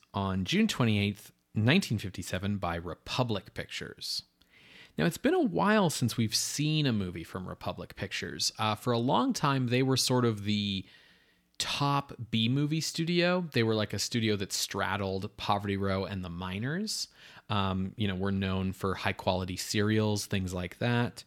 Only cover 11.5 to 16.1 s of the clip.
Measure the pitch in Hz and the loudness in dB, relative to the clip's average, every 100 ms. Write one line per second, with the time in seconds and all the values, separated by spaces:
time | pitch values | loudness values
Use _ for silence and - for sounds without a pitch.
11.5 | _ - - 143 143 - - 113 117 113 | _ -6 0 2 0 -2 -10 -2 0 2
12.5 | 135 147 160 - - 165 175 175 180 170 | 2 2 0 -2 -2 0 2 2 2 0
13.5 | 123 113 110 104 101 - 123 110 104 98 | 2 4 2 0 -2 -2 0 2 0 -2
14.5 | - - 98 98 98 98 95 104 - - | -4 -4 -2 0 0 0 -2 -6 -6 0
15.5 | 104 101 98 98 95 92 | 0 2 0 0 0 -2